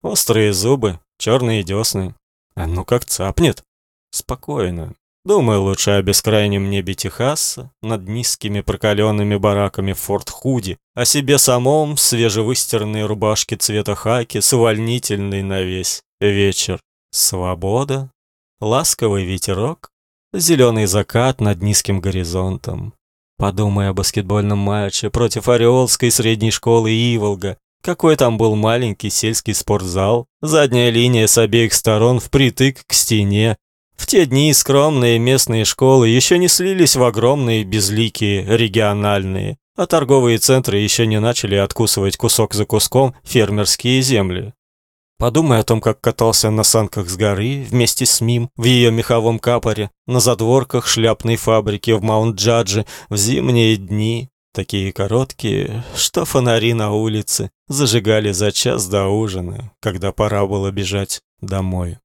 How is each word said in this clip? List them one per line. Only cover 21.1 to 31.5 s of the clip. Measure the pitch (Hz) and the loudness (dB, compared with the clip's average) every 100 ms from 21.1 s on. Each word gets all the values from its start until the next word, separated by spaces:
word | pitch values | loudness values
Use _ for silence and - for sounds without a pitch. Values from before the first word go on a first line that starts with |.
| 117 127 - | 0 0 0
над | 104 92 | -2 0
низким | 104 101 - 95 | 0 -2 -2 -2
горизонтом. | 92 92 85 92 92 90 - - - _ _ _ _ - | -2 -4 -4 -4 -4 -6 -8 -10 -12 _ _ _ _ -4
Подумай | 98 95 104 101 98 | -4 0 0 0 -2
о | |
баскетбольном | 95 98 - 95 104 104 101 | -2 -2 -4 -2 0 0 0
матче | 101 104 101 - 107 | 0 -2 -4 -4 -4
против | - 117 110 113 | 0 0 0 2
Орелской | 120 117 127 123 - 120 | 4 4 4 2 0 0
средней | - 110 113 110 | 2 0 0 0
школы | - 117 117 110 | 0 2 2 2
Иволга. | 110 120 117 104 98 98 85 _ _ | 0 0 0 -2 -4 -8 -10 _ _
Какой | - 175 165 151 | -6 0 2 4
там | 123 113 | 2 2
был | 113 107 | 0 2
маленький | 110 120 120 98 104 | 0 0 -2 -4 -6
сельский | - 110 113 - | -2 -2 -2 -4
спортзал, | 101 - 104 92 90 98 120 117 _ | -6 -2 -2 -2 -2 0 0 -2 _
задняя | 151 156 143 123 120 | 0 2 4 4 2
линия | 117 123 120 110 | 2 2 4 4
с | - | 2
обеих | 110 | 4